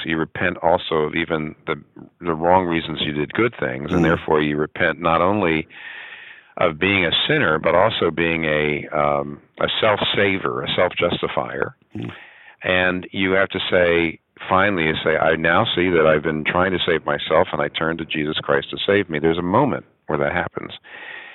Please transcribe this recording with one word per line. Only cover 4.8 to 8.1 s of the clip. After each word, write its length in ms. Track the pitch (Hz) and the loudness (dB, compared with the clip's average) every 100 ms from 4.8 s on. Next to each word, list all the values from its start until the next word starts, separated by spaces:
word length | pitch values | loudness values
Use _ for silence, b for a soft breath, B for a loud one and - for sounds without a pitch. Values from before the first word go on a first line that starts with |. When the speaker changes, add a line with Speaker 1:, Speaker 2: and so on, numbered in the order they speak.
| 87 73 | 0 0
Speaker 1:
not 200 | 85 82 | 0 2
only 480 | 90 107 87 80 78 B B B B B B B B - | 2 2 2 0 -4 B B B B B B B B 0
of 220 | 87 76 | 0 2
being 260 | 95 98 | 0 2
a 60 | 82 - - | 2 0 0
sinner, 300 | 151 95 78 | 2 2 2
but 160 | 82 | 2
also 360 | 85 110 - 90 | 4 2 2 -2